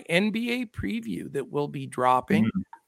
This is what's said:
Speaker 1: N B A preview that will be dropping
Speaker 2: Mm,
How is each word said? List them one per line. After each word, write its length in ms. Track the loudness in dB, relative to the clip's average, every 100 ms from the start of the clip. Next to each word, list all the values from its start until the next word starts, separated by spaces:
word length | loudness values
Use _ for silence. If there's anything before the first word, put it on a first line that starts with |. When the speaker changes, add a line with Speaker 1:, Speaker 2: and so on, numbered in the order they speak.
| 2
Speaker 1:
N 220 | 2 2
B 200 | 0 -2
A 140 | -4 -6
preview 640 | -6 -6 -6 -6 -8 -6
that 180 | -6 -4
will 180 | -4 -4
be 180 | -6 -6
dropping 580 | 2 4 4 4 4
Speaker 2:
Mm, 60 | 4 0 -6 -12